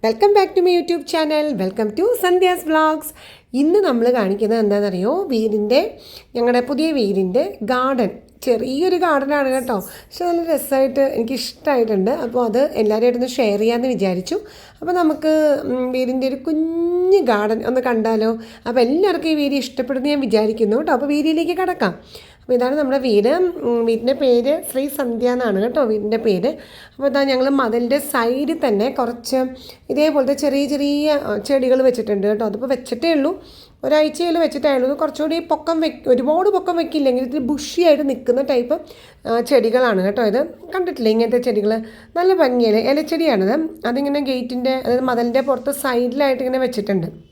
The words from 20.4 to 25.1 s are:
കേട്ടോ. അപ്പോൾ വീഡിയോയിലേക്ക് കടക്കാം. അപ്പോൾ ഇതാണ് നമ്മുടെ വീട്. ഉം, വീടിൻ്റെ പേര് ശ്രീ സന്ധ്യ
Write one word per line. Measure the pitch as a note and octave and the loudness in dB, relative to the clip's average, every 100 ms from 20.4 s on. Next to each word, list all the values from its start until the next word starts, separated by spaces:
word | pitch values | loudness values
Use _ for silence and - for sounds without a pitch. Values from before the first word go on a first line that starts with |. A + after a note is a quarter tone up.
| G#3+ A3+ G#3+ A3+ | 2 0 0 0
കേട്ടോ. | D#4+ C4+ | 2 0
അപ്പോൾ | C#4 | 0
വീഡിയോയിലേക്ക് | D4 D4+ D#4+ E4 F4 | 0 2 0 0 0
കടക്കാം. | F#4 F4 G3+ E3+ - - - - | -2 0 -2 -4 -16 -20 -20 -20
അപ്പോൾ | - B3 | -2 0
ഇതാണ് | B3 C#4+ | 0 0
നമ്മുടെ | C#4 C4+ B3+ | 0 0 2
വീട്. | G#3 G#3+ D#4+ F#4 E4+ C4+ | 2 4 2 0 -2 -2
ഉം, | A#3+ A#3 | 0 0
വീടിൻ്റെ | A3+ A#3 C#4 | 0 -2 0
പേര് | C#4 A#3+ A#3+ D#4+ - | 2 2 2 -2 -2
ശ്രീ | B3+ C#4+ C#4 | -4 -4 -4
സന്ധ്യ | B3 | -4